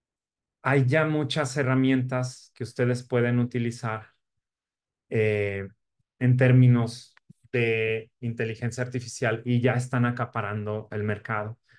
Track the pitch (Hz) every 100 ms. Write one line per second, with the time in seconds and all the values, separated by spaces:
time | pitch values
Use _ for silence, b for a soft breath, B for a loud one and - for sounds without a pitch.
0 | _ _ _ _ _ _ 127 139 123 156
1 | 156 151 147 156 135 151 131 131 131 131
2 | 127 127 127 - - - 117 - 123 123
3 | - 123 120 123 120 123 117 117 113 110
4 | - _ _ _ _ _ _ _ _ _
5 | _ 113 107 104 101 98 98 - _ _
6 | _ - 127 127 127 127 127 120 113 -
7 | - _ - _ _ 123 117 113 110 110
8 | - _ 120 117 113 110 120 120 123 127
9 | - - 120 110 123 120 123 120 123 127
10 | 120 123 117 113 101 107 104 107 110 107
11 | 107 101 - 107 107 117 b